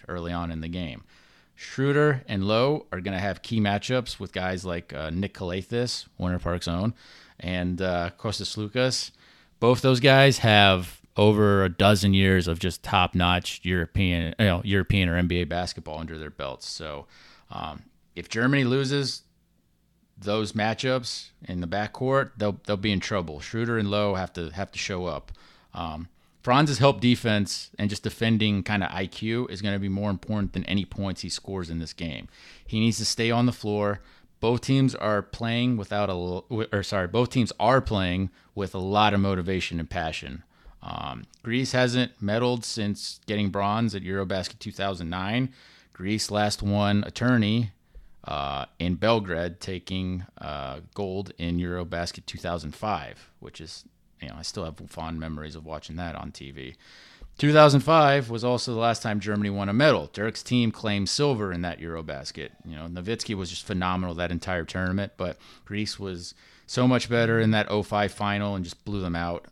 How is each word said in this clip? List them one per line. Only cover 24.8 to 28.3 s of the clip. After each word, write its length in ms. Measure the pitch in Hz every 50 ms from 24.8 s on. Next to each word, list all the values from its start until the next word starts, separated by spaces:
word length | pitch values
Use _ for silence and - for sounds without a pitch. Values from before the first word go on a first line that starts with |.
| - - 98 90 87
up. 260 | 87 76 69 - - - - - - - _ _ _ -
Um, 340 | 87 85 80 78 80 82 - _ _ _ _ _ _
Franz's 380 | - 127 123 139 156 147 135 104
help 200 | 135 139 135 98
defense 720 | 107 123 120 - - 113 107 104 98 - - - - - _ -
and 100 | 104 101
just 120 | 104 -
defending 640 | - 107 - - 117 113